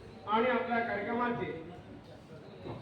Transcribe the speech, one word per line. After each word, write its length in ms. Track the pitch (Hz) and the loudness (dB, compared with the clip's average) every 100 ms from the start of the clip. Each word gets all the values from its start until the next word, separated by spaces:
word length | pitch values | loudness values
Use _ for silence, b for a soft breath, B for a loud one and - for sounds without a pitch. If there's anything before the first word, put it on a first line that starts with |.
| - - 196 | -14 -10 2
आणि 220 | 220 254 | 6 6
आपल्या 300 | 240 - 233 | 6 4 2
कार्यक्रमाचे 720 | 208 202 226 233 240 - 170 160 165 - - - - - - - - - - - | 2 0 0 2 2 2 -2 -4 -8 -12 -14 -14 -14 -16 -16 -16 -14 -12 -8 -8